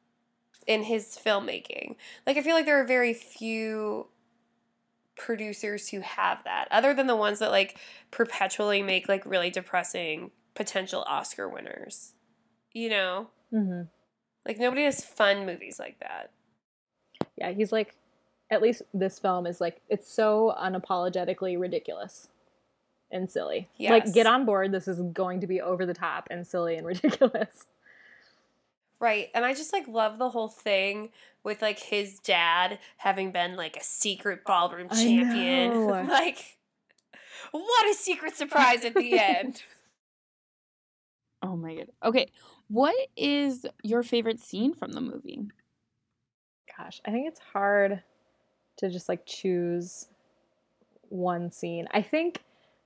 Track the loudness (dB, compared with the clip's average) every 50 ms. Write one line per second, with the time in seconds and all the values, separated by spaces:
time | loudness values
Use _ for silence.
0 | _ _ _ _ _ _ _ _ _ _ _ -8 0 0 0 2 2 0 -2 -2
1 | -2 -6 -10 -4 0 0 0 0 0 -4 -8 -8 -8 -10 -12 -12 -10 -12 -14 -14
2 | -18 -20 -16 -8 -2 -2 0 0 2 2 2 2 4 4 4 4 4 4 4 4
3 | 4 2 0 -2 -6 -16 -14 -10 -6 -6 -4 -4 -4 -4 -4 -4 -4 -4 -4 -6
4 | -8 -12 _ _ _ _ _ _ _ _ _ _ _ _ _ _ _ _ _ _
5 | _ _ _ -12 -6 -6 -4 -4 -4 -8 -8 -8 -6 -6 -6 -6 -8 -8 -8 -8
6 | -8 -8 -4 0 0 0 0 -2 -4 -6 -4 -4 -2 2 2 4 4 4 4 4
7 | 2 2 2 2 2 2 0 0 0 2 4 2 2 2 -2 -18 -20 -20 -20 -20
8 | -20 -8 -2 0 0 0 0 -2 -2 -2 0 0 0 2 2 2 2 2 0 0
9 | 2 2 0 0 0 0 0 0 0 0 -4 -6 -6 -2 -2 -2 -2 -2 -4 -6
10 | -4 -4 -6 -6 -8 -14 _ _ _ _ -8 -6 -6 -4 -4 -4 -4 -4 -6 -6
11 | -4 -4 -4 -4 -4 -6 -8 -8 -8 -8 -8 -10 -12 -12 -12 -14 -14 -14 -14 -14
12 | -16 -18 _ _ _ _ _ _ _ _ _ _ _ _ -8 -6 -4 -2 0 0
13 | 0 0 -2 -4 -6 -10 _ _ _ -4 -2 0 0 0 -2 -6 -8 -12 _ _
14 | _ _ _ _ _ _ _ _ -10 -8 -4 0 0 0 2 2 0 0 0 -2
15 | -6 -6 0 2 4 4 4 2 -2 -6 -8 -10 -12 -14 -12 -12 -12 -12 -14 -14
16 | -14 -12 -12 -12 -14 -16 _ _ _ _ _ _ _ _ _ _ _ _ _ _
17 | _ _ _ -8 -8 -8 -6 -6 -4 -4 0 -2 0 0 2 0 0 -2 -8 _
18 | _ _ _ _ _ _ _ _ _ 0 2 4 4 4 4 2 -4 _ -2 0
19 | 0 0 -2 0 0 0 0 0 0 -4 -4 -2 -2 -4 -4 -6 _ -4 -4 -4
20 | -4 -4 0 2 4 4 6 6 4 4 2 2 -2 -2 -2 -2 -2 -2 0 0
21 | 0 0 0 -2 -2 -2 -2 -2 -2 -2 -2 -2 -2 -2 -2 -4 -4 -6 -10 -10
22 | -10 -12 -14 -18 -20 -20 _ _ _ _ _ _ _ _ _ _ _ _ _ _
23 | _ -10 -6 -6 -6 -4 -4 -4 -4 -2 -4 -4 -6 -8 _ -2 4 6 6 6
24 | 6 6 4 6 6 6 6 4 4 2 2 2 2 0 0 -2 -2 -4 -4 -4
25 | -4 -4 -2 -2 -4 -2 -2 -4 -4 -2 -2 -2 0 0 -2 0 -2 -4 -4 -4
26 | -4 -4 -4 -6 -8 -8 -10 -10 -10 -6 -4 -4 -2 -2 -4 -4 -4 -6 -4 0
27 | 0 2 4 6 4 4 4 2 -4 -4 -8 -18 -20 _ _ _ _ -20 -20 -20
28 | -20 -20 -20 -20 _ _ _ _ _ _ _ _ _ _ _ _ _ _ _ -2
29 | 0 2 2 0 -2 -2 -2 0 0 0 -2 -2 -4 -4 -4 -4 -4 -2 0 0
30 | 0 0 0 -2 -4 -2 -2 -4 -4 -6 -6 -6 -2 0 0 2 0 0 -4 -6
31 | -10 -12 _ -20 -20 -20 _ _ -8 -8 -6 -2 -2 -2 -2 -4 -6 -4 -2 -2
32 | -2 -4 -8 -8 0 2 2 4 4 4 4 4 2 0 -2 -6 -14 -20 -10 -4
33 | 0 0 0 0 -2 -4 -2 -2 -2 -2 -4 -8 -10 -10 -10 -8 -8 -6 -4 -2
34 | -2 -2 -2 -4 -4 -6 -6 -4 -2 2 2 4 4 2 0 -6 -6 -2 2 2
35 | 6 6 6 6 4 4 0 0 0 2 2 4 4 4 2 2 2 2 2 0
36 | 0 2 4 4 4 2 -2 -6 -14 -18 -20 _ _ _ _ _ _ _ _ _
37 | _ _ -20 -20 -20 -20 -18 -18 -16 -10 -10 -6 0 2 4 6 6 4 4 2
38 | 0 -2 -2 -2 -4 -8 -6 -6 -4 2 6 6 8 8 6 4 2 0 2 2
39 | 2 4 4 4 6 6 4 2 0 -4 -10 -12 -16 -20 -20 _ _ _ _ _
40 | _ _ _ _ _ _ _ _ _ _ _ _ _ _ _ _ _ _ _ _
41 | _ _ _ _ _ _ _ -10 -8 -6 -6 -6 -6 -8 -10 -10 -12 -14 -8 -2
42 | 0 2 4 4 2 0 _ -20 -20 -20 -20 _ _ -2 4 4 6 6 6 2
43 | 0 -2 -4 -2 0 2 2 2 2 0 0 -2 -8 -12 -12 _ -2 0 2 2
44 | 2 2 2 2 2 2 -2 -4 -6 -8 -4 0 0 0 0 -2 -6 -8 -6 -6
45 | -6 -6 -8 -10 -12 -12 -12 -10 -10 -12 -12 _ _ _ _ _ _ _ _ _
46 | _ _ _ _ _ _ _ _ _ _ _ _ _ -20 -18 -16 -16 -16 -16 -12
47 | -8 -4 -4 -4 -4 -4 -8 -12 -14 -6 -4 0 2 4 4 6 4 4 2 -2
48 | -8 _ _ _ _ _ _ _ _ _ _ _ _ _ _ -4 -4 -4 -4 -4
49 | -4 -4 -4 -4 -6 -12 -10 -4 0 0 2 2 2 0 0 -2 -4 -6 -10 -14
50 | -16 _ _ _ _ _ _ _ _ _ _ _ _ _ _ _ _ _ _ _
51 | _ -10 -6 -2 -2 0 0 -2 -4 -6 -8 -8 -8 -6 -6 -6 -6 -2 0 -2
52 | 0 0 0 0 0 0 -4 -6 _ _ _ _ _ _ _ _ _